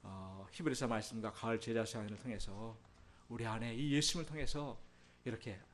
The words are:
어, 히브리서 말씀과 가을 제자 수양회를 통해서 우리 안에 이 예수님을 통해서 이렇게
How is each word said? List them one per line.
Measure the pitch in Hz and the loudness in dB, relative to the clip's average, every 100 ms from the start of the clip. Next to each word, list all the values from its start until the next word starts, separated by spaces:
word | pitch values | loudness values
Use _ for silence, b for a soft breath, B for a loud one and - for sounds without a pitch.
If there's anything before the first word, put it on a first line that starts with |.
어, | 98 95 95 95 98 | -10 -10 -8 -10 -10
히브리서 | - 160 127 127 | 0 2 4 2
말씀과 | 113 107 117 107 | 2 0 -2 -4
가을 | - 113 113 | -2 2 2
제자 | 117 117 | 2 2
수양회를 | 110 117 104 101 | 2 -2 -4 -4
통해서 | 127 104 - 101 113 107 - B B B - | -4 -2 -2 -4 -8 -8 -16 B B B -10
우리 | 117 113 | -4 -2
안에 | 110 117 | 0 0
이 | 117 147 | 0 4
예수님을 | 143 147 170 151 | 6 6 4 -2
통해서 | 151 139 151 147 117 B B B B | 0 2 2 0 -6 B B B B
이렇게 | - 110 - 95 - | -6 -4 -6 -8 -12